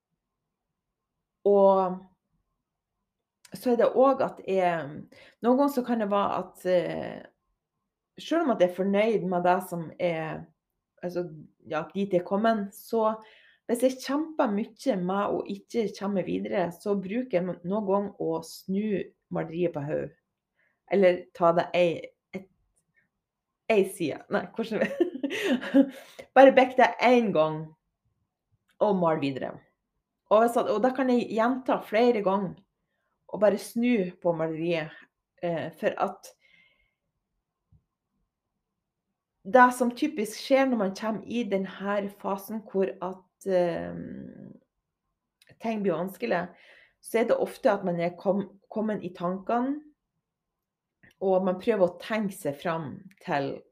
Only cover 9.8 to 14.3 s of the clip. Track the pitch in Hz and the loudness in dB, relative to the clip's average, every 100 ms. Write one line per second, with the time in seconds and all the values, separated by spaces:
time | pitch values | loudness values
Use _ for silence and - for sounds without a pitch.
9.8 | 160 - 175 160 156 160 165 _ _ _ | -10 -4 -4 -4 -6 -10 -14 _ _ _
10.8 | _ - 180 175 170 156 - _ - 151 | _ -12 -8 -6 -8 -12 -20 _ -8 -8
11.8 | 170 196 202 180 175 196 226 220 202 - | -6 -4 0 0 0 0 2 0 -4 -12
12.8 | - 226 220 220 - - _ _ - 240 | -6 0 0 -2 -12 -20 _ _ -4 0
13.8 | 254 254 - 285 320 | 0 0 -4 -4 -4